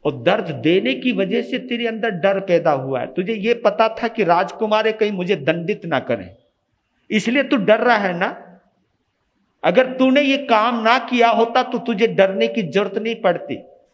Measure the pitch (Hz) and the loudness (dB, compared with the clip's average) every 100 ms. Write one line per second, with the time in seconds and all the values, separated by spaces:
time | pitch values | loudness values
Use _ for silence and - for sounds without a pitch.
0 | 151 131 123 214 175 135 147 180 226 262 | -4 -2 0 0 -2 -2 2 2 0 -4
1 | 254 196 190 226 240 262 254 233 233 226 | -2 -2 -2 -2 -2 -6 -6 -4 -4 -4
2 | 226 180 196 196 190 170 165 143 131 131 | -4 0 0 0 2 2 2 0 -2 -4
3 | 120 - 185 226 202 233 226 196 226 220 | -4 -6 -4 -2 -2 0 0 2 0 0
4 | 240 233 175 170 185 - 220 214 220 220 | -6 -2 2 2 2 -4 0 0 0 0
5 | 214 196 180 190 139 165 170 208 170 156 | -2 -2 -2 -2 0 -2 -2 -6 -2 -4
6 | - 117 92 - _ _ _ _ _ _ | -2 -6 -6 -20 _ _ _ _ _ _
7 | _ 214 226 254 269 277 190 220 247 226 | _ -2 0 0 2 0 2 2 4 2
8 | 196 175 202 - - - _ _ _ _ | 0 -2 -4 -6 -18 -20 _ _ _ _
9 | _ _ _ _ _ _ - 180 254 254 | _ _ _ _ _ _ 2 2 2 2
10 | 262 262 277 269 - 220 226 240 220 254 | 4 4 2 0 2 2 2 0 2 2
11 | 247 247 233 220 226 254 254 247 - 214 | 2 2 4 4 2 2 0 -4 -4 0
12 | 226 165 190 196 226 233 175 185 202 208 | 0 4 2 4 -2 -2 -2 0 0 -4
13 | 220 226 190 175 - 127 - - _ | -6 -2 0 -2 -4 -10 -12 -20 _